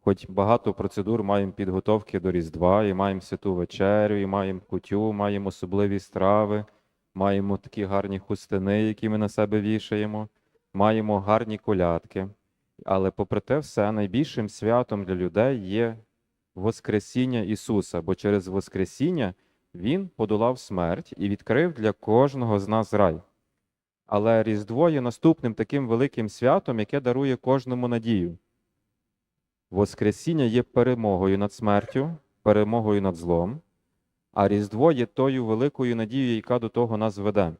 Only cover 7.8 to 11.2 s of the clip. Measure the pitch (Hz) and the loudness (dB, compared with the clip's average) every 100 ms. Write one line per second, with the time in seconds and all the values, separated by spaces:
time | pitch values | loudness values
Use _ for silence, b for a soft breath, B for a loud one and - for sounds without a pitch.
7.8 | 98 98 98 98 - 101 - 98 95 104 | -2 -2 -2 -8 -6 -8 -4 -4 0 0
8.8 | 110 107 110 107 104 - 104 107 101 107 | 0 -2 -4 -2 -2 0 0 0 0 -4
9.8 | - 107 107 107 107 _ _ _ _ 95 | -2 -4 -4 -6 -12 _ _ _ _ 2
10.8 | 104 110 107 104 | 2 2 2 0